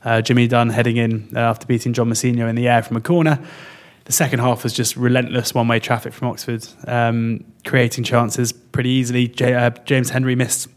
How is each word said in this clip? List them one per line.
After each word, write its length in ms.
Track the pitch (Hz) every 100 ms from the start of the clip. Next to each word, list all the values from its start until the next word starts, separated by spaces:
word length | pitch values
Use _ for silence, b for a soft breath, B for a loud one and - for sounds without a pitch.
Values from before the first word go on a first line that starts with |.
uh, 180 | 120 113
Jimmy 240 | 110 123 120
Dunn 240 | 120 117
heading 260 | 123 120 117
in, 320 | 117 113 104
uh, 60 | -
after 260 | 117 110 -
beating 260 | 120 123
John 160 | 120 117
Mousinho 400 | 113 127 120 117
in 60 |
the 140 | 113 123
air 140 | 120
from 120 | 110 117
a 40 |
corner. 400 | 110 170 160 143 B B B B B B
The 80 | -
second 260 | - 143 131
half 240 | 123 120
was 100 | 120
just 240 | 110 117 -
relentless 580 | 123 127 123 127 113
one-way 260 | 127 117 117
traffic 320 | - 117 127
from 160 | - 123
Oxford, 380 | 107 - 117 - - -
um, 580 | 120 117 117 117 113 - _
creating 400 | - 135 120 -
chances 480 | 113 120 120 120 120
pretty 380 | - _ - 127
easily. 360 | 131 120 123 120
J-, 280 | - 123
uh, 160 | 123 120 120
James 260 | - 135 127
Henry 260 | 131 131 127
missed 320 | 123 - -